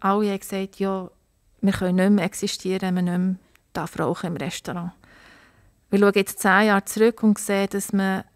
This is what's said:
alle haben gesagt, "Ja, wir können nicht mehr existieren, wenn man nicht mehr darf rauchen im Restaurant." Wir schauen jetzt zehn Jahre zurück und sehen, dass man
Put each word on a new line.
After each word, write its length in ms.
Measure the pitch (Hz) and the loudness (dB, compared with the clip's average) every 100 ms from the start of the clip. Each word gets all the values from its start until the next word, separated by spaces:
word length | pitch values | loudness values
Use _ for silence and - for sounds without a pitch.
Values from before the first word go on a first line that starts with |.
alle 300 | 196 196 214 | -2 0 0
haben 100 | 196 | -4
gesagt, 400 | - 196 190 - | -6 -8 -8 -6
"Ja, 280 | 196 190 180 _ _ _ _ _ | -4 -4 -8 _ _ _ _ _
wir 120 | 196 | 0
können 240 | 190 185 180 | 0 0 2
nicht 140 | 185 | 4
mehr 140 | 208 | 4
existieren, 580 | 175 - 202 - 185 190 | 2 -4 -6 -6 -4 -4
wenn 120 | 190 | -2
man 100 | 180 | -2
nicht 140 | 180 180 | -2 0
mehr 180 | 185 185 _ _ _ | -2 -4 _ _ _
darf 260 | - 165 - | -10 -8 -4
rauchen 280 | 151 135 180 | -4 -4 -6
im 100 | 156 | -6
Restaurant." 560 | 139 - - 175 175 - _ - - - _ _ _ _ - | -8 -8 -10 -8 -10 -12 _ -20 -20 -20 _ _ _ _ -2
Wir 60 | 202 | 4
schauen 140 | 202 | 4
jetzt 240 | 202 190 - | 4 0 0
zehn 300 | 208 190 214 | 2 4 4
Jahre 180 | 196 - | 2 0
zurück 360 | - 220 226 | 2 2 4
und 160 | 220 208 | 2 2
sehen, 300 | - 196 196 | 0 -2 -2
dass 220 | 202 - | -4 -4
man 320 | 202 190 190 - | -2 -2 -4 -8